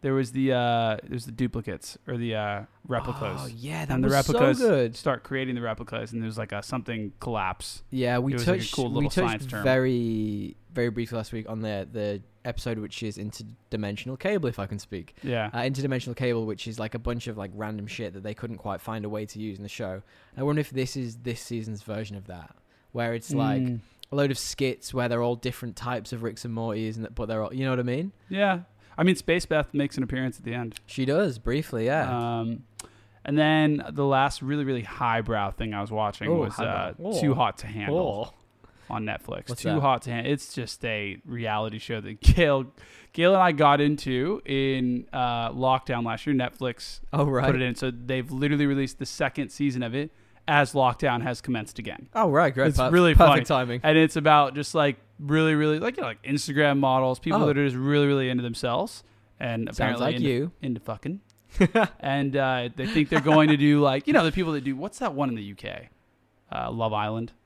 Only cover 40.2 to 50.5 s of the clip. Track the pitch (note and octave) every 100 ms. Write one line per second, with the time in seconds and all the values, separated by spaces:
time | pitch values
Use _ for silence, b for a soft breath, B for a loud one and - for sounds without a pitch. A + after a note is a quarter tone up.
40.2 | B2 C#3+ - - A#2 - A#2+ G#2+ G#2 F#2+
41.2 | - A#2+ A2+ G#2+ A2 G#2+ - A2+ G2+ G#2+
42.2 | - - E3 C#3 C3 - B B B -
43.2 | E3+ G3 F3+ D3 D3 C#3+ D3 D3 C#3+ B2+
44.2 | C#3+ G#3 - C#3 C3+ C3 B2+ B2 - C3+
45.2 | B2 A#2+ A#2 B2+ C3 C3 - B2 A#2 A2+
46.2 | - C#3 B2 - B2+ A#2 - - - C#3+
47.2 | C#3+ C3 C3+ C3 B2+ A#2 C3 A#2+ A#2+ C3
48.2 | B2+ C3 C#3+ D3 C#3+ C#3 C3+ - C3+ -
49.2 | C#3+ - C3 - C#3+ B2+ A#2+ B2 D3+ b
50.2 | b b -